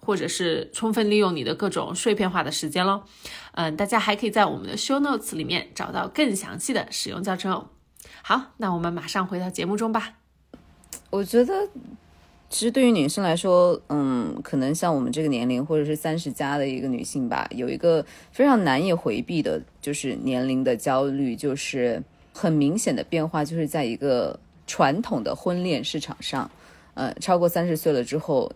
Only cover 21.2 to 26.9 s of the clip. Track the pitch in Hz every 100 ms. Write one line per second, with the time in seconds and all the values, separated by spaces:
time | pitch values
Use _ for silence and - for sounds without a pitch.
21.2 | 135 113 143 143 - 135 120 113 - _
22.2 | - - 185 156 143 202 - 131 - 165
23.2 | 156 160 151 165 147 156 123 117 139 123
24.2 | 80 - - - - - 143 165 - 139
25.2 | 107 - 180 180 180 135 135 151 - -
26.2 | - 135 - - - - -